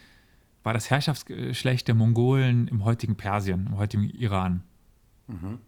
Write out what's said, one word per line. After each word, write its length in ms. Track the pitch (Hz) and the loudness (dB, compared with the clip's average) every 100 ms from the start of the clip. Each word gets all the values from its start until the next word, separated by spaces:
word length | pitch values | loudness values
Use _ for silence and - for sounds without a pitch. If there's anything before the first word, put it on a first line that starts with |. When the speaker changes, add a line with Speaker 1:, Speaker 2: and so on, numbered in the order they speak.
| - _ _ _ _ _ | -20 _ _ _ _ _
Speaker 1:
war 100 | 110 | -4
das 160 | 117 - | -2 0
Herrschaftsgeschlecht 960 | 139 147 139 - - 127 123 127 123 - | 0 0 -4 -6 -8 -6 -2 0 0 2
der 80 | |
Mongolen 720 | 113 113 117 123 135 127 120 117 | 4 4 4 4 4 4 2 0
im 180 | 113 | 0
heutigen 300 | 104 117 110 | 0 0 -2
Persien, 540 | 104 101 104 98 92 95 | -4 -2 0 0 -2 -2
im 80 | 101 | -2
heutigen 240 | 104 104 | -2 0
Iran. 640 | 104 - 117 95 92 90 - _ _ _ _ _ - | -2 -2 -2 0 0 -2 -6 _ _ _ _ _ -16
Speaker 2:
Mhm. 300 | 92 95 117 | -12 -10 -12